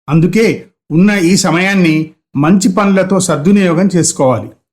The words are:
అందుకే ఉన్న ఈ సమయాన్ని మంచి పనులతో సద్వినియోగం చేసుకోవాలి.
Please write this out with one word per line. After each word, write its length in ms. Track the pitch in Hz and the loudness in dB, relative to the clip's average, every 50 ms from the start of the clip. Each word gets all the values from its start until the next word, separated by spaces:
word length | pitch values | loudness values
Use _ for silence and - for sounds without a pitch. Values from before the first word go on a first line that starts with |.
| _ - | _ -2
అందుకే 580 | 151 165 165 180 180 220 226 190 123 - - - _ _ _ - | 0 0 0 2 2 0 0 0 -2 -4 -8 -16 _ _ _ -4
ఉన్న 200 | 147 170 190 208 208 202 165 | 0 2 2 2 2 2 0
ఈ 140 | 165 196 - | 0 0 0
సమయాన్ని 760 | - 170 156 175 185 196 196 190 175 160 156 156 156 - - _ _ _ - | 0 0 0 0 0 0 0 0 0 0 0 -2 -4 -6 -12 _ _ _ -4
మంచి 380 | 143 147 165 202 196 - 214 180 | -2 0 2 2 2 2 0 0
పనులతో 460 | 208 202 196 196 190 185 190 196 180 | 0 0 0 0 0 0 0 -2 -2
సద్వినియోగం 680 | - - 156 143 143 190 202 202 190 175 160 170 196 185 | -2 -2 -4 -2 0 2 2 2 2 0 0 0 0 0
చేసుకోవాలి. 640 | 175 170 156 - - - 139 170 151 123 107 113 - _ _ _ | 0 0 -2 -2 -2 -2 -2 0 -2 -2 -6 -12 -18 _ _ _